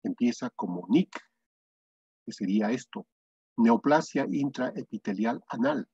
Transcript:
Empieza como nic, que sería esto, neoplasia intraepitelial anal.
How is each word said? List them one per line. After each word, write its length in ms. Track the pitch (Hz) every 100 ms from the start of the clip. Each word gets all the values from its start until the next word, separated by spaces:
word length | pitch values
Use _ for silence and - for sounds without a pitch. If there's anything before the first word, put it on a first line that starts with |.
Empieza 480 | - - 120 - 123
como 340 | - 98 90 -
nic, 240 | 160 190 - _ _ _ _ _ _ _ _ _ _ -
que 60 |
sería 380 | - 92 104 104
esto, 380 | 131 - - - _ _ _ _ -
neoplasia 680 | 113 117 139 151 - 143 -
intraepitelial 1120 | 147 139 - 127 214 120 107 - 98 113 143 _
anal. 420 | - 131 214 -